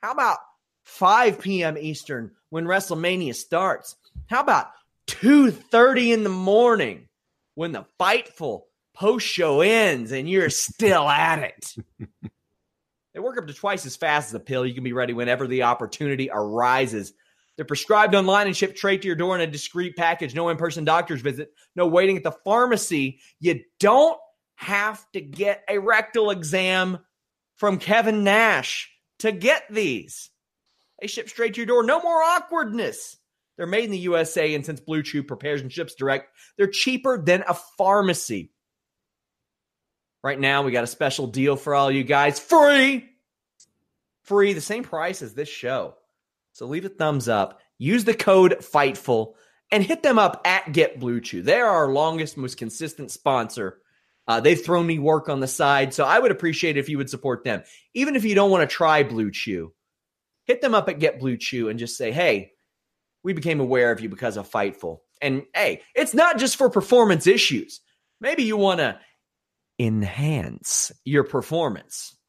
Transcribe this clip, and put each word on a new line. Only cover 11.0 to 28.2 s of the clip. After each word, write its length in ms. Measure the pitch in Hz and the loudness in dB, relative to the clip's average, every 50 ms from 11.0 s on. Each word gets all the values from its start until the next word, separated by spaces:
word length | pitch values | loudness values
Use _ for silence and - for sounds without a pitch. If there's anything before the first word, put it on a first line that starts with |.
| 147 147 | 4 4
at 300 | 143 147 160 165 160 151 | 2 4 4 2 0 0
it? 360 | 139 107 - _ - - - - 110 _ _ _ | -4 -8 -10 _ -18 -18 -16 -16 -18 _ _ _
<laughs> 320 | 113 101 _ _ - 110 _ _ _ _ _ _ _ _ _ _ _ _ _ _ _ _ _ | -18 -18 _ _ -16 -16 _ _ _ _ _ _ _ _ _ _ _ _ _ _ _ _ _
They 60 | - | -8
work 180 | 196 247 254 240 | -8 -8 -6 -8
up 100 | 185 147 | -10 -10
to 60 | 143 | -14
twice 320 | - - 202 202 185 - | -8 -6 -4 -4 -4 -8
as 100 | 135 123 | -12 -12
fast 340 | - - 160 147 147 147 107 | -6 -2 0 0 0 -2 -4
as 40 | 110 | -12
a 60 | 107 | -12
pill. 260 | - - 135 131 127 | -8 -6 -4 -4 -4
You 80 | 127 120 | -4 -6
can 100 | 127 127 | -6 -8
be 100 | 127 120 | -6 -4
ready 200 | 127 127 120 120 | -2 -2 -2 -2
whenever 320 | 117 120 120 120 123 135 123 | -4 -2 -2 0 -2 -2 -4
the 160 | 127 131 123 | -2 0 2
opportunity 680 | 120 123 - 123 104 - - 151 143 139 131 135 135 | 2 0 0 -4 -10 -8 -6 -4 -4 -4 -4 -4 -4
arises. 840 | - 107 107 104 107 117 120 123 127 131 135 120 110 107 98 95 _ _ _ _ _ _ _ _ _ | -4 -4 -4 -2 -2 0 2 2 2 2 0 -2 -2 -8 -8 -10 _ _ _ _ _ _ _ _ _
They're 100 | - 156 | -12 -8
prescribed 500 | 120 147 139 - - 214 208 214 196 185 | -6 -6 -8 -2 0 4 4 4 4 4
online 320 | 202 190 185 190 202 208 196 | 2 4 4 2 2 2 0
and 100 | 185 - | 0 -2
shipped 200 | - 190 - - | -2 -4 -4 -4
straight 260 | - 196 196 190 190 | -2 0 0 0 -2
to 40 | 190 | -4
your 80 | 175 | -4
door 200 | 156 175 185 185 | -2 -2 -2 0
in 60 | 180 | -2
a 60 | 165 160 | -2 -4
discreet 480 | 147 147 - - - 175 180 180 175 | -4 -10 -12 -10 -6 -6 -6 -6 -4
package. 380 | - 170 165 170 - 160 139 117 | -2 0 0 0 0 -4 -8 -6
No 160 | 151 170 170 | -4 -2 -2
in-person 360 | 165 143 165 170 147 165 156 | -2 -2 -4 -6 -6 -4 0
doctor's 360 | 151 156 170 175 175 170 131 | 2 2 2 0 -2 -6 -6
visit. 300 | 117 143 127 123 151 - _ _ _ _ _ | -4 -6 -6 -6 -10 -14 _ _ _ _ _
No 100 | 180 180 170 | -2 0 2
waiting 300 | 160 175 185 196 196 180 | 4 4 4 4 2 0
at 60 | - | -2
the 80 | 170 | -6
pharmacy. 880 | 156 - _ 190 208 233 247 247 240 202 - - 175 151 135 131 135 _ _ _ _ _ | -8 -6 _ 0 2 2 4 2 2 -2 -2 -2 -2 -2 -2 -4 -6 _ _ _ _ _
You 200 | 151 175 165 123 - _ _ _ | 0 0 0 0 -4 _ _ _
don't 380 | - 202 220 262 302 330 320 - - - _ _ _ _ _ | 2 4 6 6 6 4 2 -2 -10 -20 _ _ _ _ _
have 500 | _ - - 196 202 202 214 214 202 - _ | _ -8 -4 -2 -2 -2 -2 -4 -8 -16 _
to 100 | _ 196 | _ -12
get 420 | 156 143 139 147 196 202 202 202 _ - | -12 -12 -8 -4 -2 -2 -2 -4 _ -4
a 80 | 214 202 | -4 -2
rectal 540 | 196 214 233 214 214 220 - 233 214 208 | 0 2 2 2 2 0 -2 0 0 0
exam 680 | 202 185 165 151 160 185 185 185 185 185 185 185 185 175 _ _ _ _ _ _ _ _ _ _ _ _ | 0 -2 -4 -4 -2 -2 0 0 0 0 0 -2 -4 -8 _ _ _ _ _ _ _ _ _ _ _ _
from 200 | - 208 190 180 | -2 -2 0 -2
Kevin 460 | - - 208 226 220 214 214 214 | 0 2 2 2 4 2 0 0